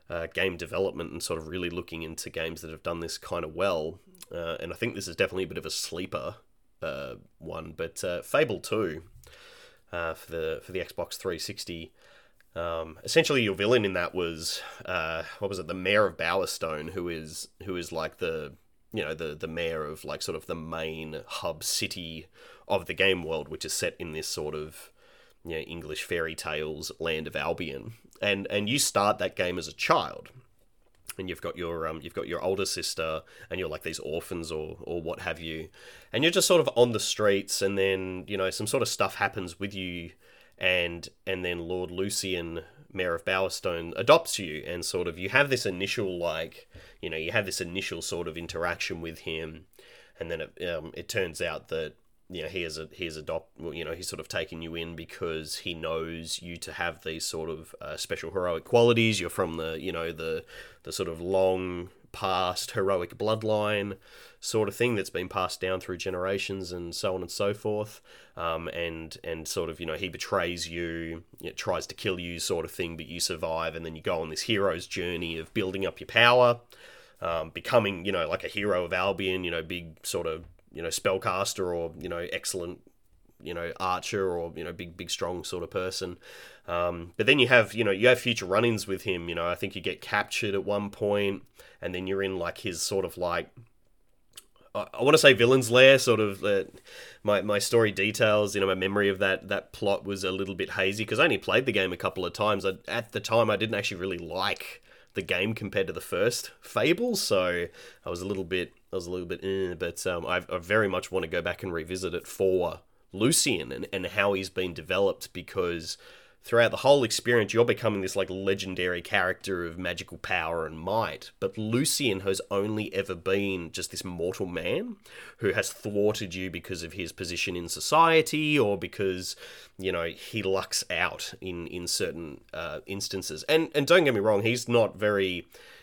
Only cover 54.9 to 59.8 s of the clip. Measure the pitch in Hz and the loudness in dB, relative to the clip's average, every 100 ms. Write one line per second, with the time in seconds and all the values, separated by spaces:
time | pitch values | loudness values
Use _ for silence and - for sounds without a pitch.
54.9 | 82 80 - 85 80 78 - 90 82 80 | -8 -12 -6 -4 -4 -6 -8 -6 -6 -4
55.9 | 82 82 82 82 - 87 85 - 78 87 | -4 -4 -6 -8 -8 -8 -10 -10 -4 -4
56.9 | 80 82 80 - 82 80 80 82 - - | -4 -8 -6 -6 -6 -6 -8 -12 -14 -10
57.9 | 76 - 80 82 95 90 82 - 120 117 | -8 -6 -6 -4 -2 0 0 4 8 8
58.9 | 117 113 101 85 - 90 82 80 80 | 8 6 4 0 0 0 -2 -4 -4